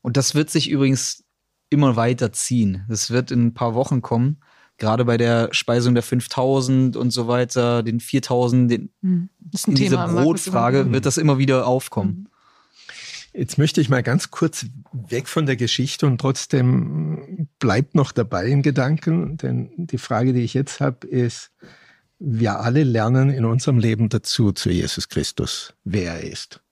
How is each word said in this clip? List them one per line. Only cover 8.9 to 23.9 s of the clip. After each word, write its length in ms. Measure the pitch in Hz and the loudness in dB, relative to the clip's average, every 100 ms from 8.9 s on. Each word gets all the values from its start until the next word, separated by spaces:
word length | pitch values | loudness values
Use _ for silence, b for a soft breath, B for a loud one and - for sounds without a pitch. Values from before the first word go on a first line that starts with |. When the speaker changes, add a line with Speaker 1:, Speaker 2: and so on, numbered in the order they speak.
| _ | _
Speaker 2:
Mhm. 280 | 185 175 180 _ | -2 0 -2 _
Das 220 | 165 190 | -12 -4
ist 60 | - | 0
ein 40 | |
Speaker 1:
in 40 | 139 | 2
dieser 180 | 190 - | 2 2
Speaker 2:
Thema 80 | - | 2
im 60 | 113 | 2
Markus 100 | 147 | 2
Speaker 1:
Brotfrage 520 | 165 190 151 120 135 | 0 0 0 2 2
Speaker 2:
Evangelium. 160 | 131 | 2
Speaker 1:
wird 120 | 127 139 | 2 0
das 120 | 131 | 2
immer 200 | 151 135 | 2 4
wieder 300 | 135 131 120 | 4 2 2
aufkommen. 460 | 127 - - 95 | 0 -2 -2 -2
Speaker 2:
Mhm. 140 | 85 202 B B B B B B B B B B 254 | -4 -12 B B B B B B B B B B -8
Speaker 3:
Jetzt 180 | 131 - | -4 0
möchte 240 | 151 - | 2 2
ich 80 | 120 | 2
mal 140 | 131 | 0
ganz 260 | 117 131 - | 0 -2 -2
kurz 380 | - 165 - 117 127 - | -4 -4 -4 -12 -16 -14
weg 360 | 135 95 120 147 | -14 -6 -8 -4
von 200 | 165 143 | -2 -2
der 80 | 127 | 0
Geschichte 500 | 120 - 127 - 147 | -2 -2 -4 0 0
und 140 | 123 | 2
trotzdem 1300 | 135 135 - 139 127 127 - 151 156 156 - 180 151 _ | -2 -2 -2 2 2 2 0 -4 -4 -6 -10 -10 -10 _
bleibt 380 | 143 101 147 160 | 0 0 2 0
noch 160 | 131 | 0
dabei 340 | - 113 92 104 | -2 -2 -2 0
in 140 | 139 | 2
Gedanken, 760 | 143 135 131 156 - 165 143 156 | 2 0 0 0 0 -2 -2 -6
denn 340 | 131 123 127 - | -4 -4 -6 -10
die 220 | 170 117 | -8 -8
Frage, 360 | - 113 127 | -2 0 2
die 80 | 123 | 0
ich 120 | 113 | 0
jetzt 260 | 127 139 - | -2 -4 -2
hab, 240 | 139 123 | -4 -4
ist, 460 | - 131 120 - - _ B B B B B _ | -4 -2 -2 -4 -18 _ B B B B B _
wir 400 | 156 113 113 92 | -4 0 0 0
alle 240 | 117 135 | 0 2
lernen 480 | 139 113 110 131 135 | 2 2 2 4 2
in 140 | 131 113 | 2 0
unserem 340 | 117 151 123 | 0 2 2
Leben 300 | 113 | 2